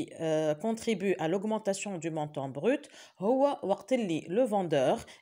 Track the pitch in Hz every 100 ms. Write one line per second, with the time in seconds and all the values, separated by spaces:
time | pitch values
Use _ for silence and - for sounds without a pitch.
0 | - - 160 156 156 151 220 226 233 208
1 | 196 175 160 196 214 214 196 196 208 185
2 | 160 156 151 147 135 131 185 285 - -
3 | - - 190 262 285 277 190 196 - 262
4 | 208 160 - 190 254 202 175 147 135 220
5 | - -